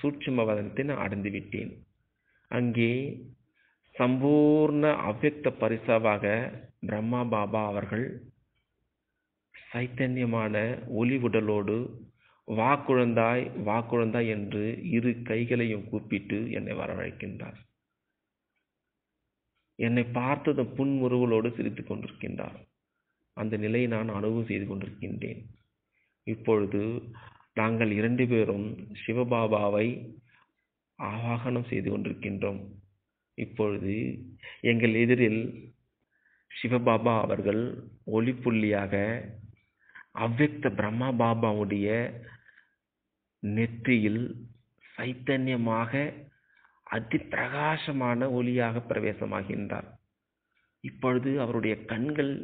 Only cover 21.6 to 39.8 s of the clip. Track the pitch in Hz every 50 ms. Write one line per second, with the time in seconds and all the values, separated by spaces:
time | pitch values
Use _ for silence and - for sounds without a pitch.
21.6 | - 110 110 - - - 98 104 - - - - - - - - - - - -
22.6 | - _ _ _ _ _ _ _ _ _ _ _ _ _ _ - 110 110 110 104
23.6 | 104 107 110 120 127 117 113 107 110 110 104 98 104 110 113 117 113 113 101 101
24.6 | 101 101 98 98 - - - - - 101 - - - 117 - - - - - -
25.6 | _ _ _ _ _ _ _ _ _ _ _ _ _ - 110 - - 113 110 107
26.6 | 101 95 - 104 104 113 117 120 117 - - - - - - - _ _ _ 110
27.6 | 110 113 117 113 113 107 104 104 107 117 123 123 127 120 120 113 107 95 101 101
28.6 | 104 107 127 - - - - - - - 113 123 123 120 123 117 113 107 107 104
29.6 | 104 101 101 104 110 120 123 - - - - - - _ _ _ _ _ _ _
30.6 | _ _ _ _ _ _ _ - 139 104 107 113 117 117 117 113 120 127 123 120
31.6 | 120 - - 104 - - 101 104 104 104 101 - - 101 98 98 101 101 98 98
32.6 | - - - - - _ _ _ _ _ _ _ _ _ _ - - - - -
33.6 | 107 104 101 101 95 98 101 110 127 127 - - - 101 98 - - - - -
34.6 | - 117 117 113 117 113 110 113 120 117 123 123 123 107 107 113 113 135 123 -
35.6 | - - - _ _ _ _ _ _ _ _ _ _ _ _ _ _ _ - -
36.6 | - 117 123 123 120 123 113 110 110 120 117 110 - - - - 98 101 101 110
37.6 | 117 131 - - - - - - _ - 107 110 117 123 127 120 - 123 113 110
38.6 | 107 104 104 101 98 98 101 101 101 110 113 127 - - - - - - - _
39.6 | _ _ _ _